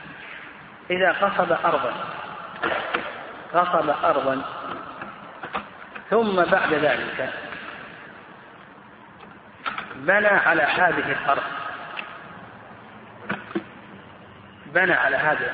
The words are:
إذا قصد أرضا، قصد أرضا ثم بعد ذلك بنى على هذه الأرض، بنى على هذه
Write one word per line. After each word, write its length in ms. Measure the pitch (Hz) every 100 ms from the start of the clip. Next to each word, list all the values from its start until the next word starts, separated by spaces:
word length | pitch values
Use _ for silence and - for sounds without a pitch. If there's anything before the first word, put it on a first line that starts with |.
| - - - - - - - - -
إذا 220 | 180 185
قصد 400 | 160 196 196 180
أرضا، 420 | 160 175 151 123 110 - - - - - - - - - - - - - - -
قصد 360 | 165 175 175 151 143
أرضا 380 | 175 143 131 131 - - - - - - - - - - - - - - - - -
ثم 340 | 208 220 190
بعد 300 | 165 185 170
ذلك 560 | 151 147 117 - - 131 - - - - - - - - - - - - - - - - - - - - - - - - - - 131
بنى 320 | 143 196 208
على 340 | 190 139 165
هذه 500 | 147 - 180 156 135
الأرض، 320 | 139 - 139 - - - - - - - - - - - - - - - - - - - - - - - - - - - - - - - - -
بنى 280 | 160 180
على 240 | 147 139 -
هذه 340 | 156 143 -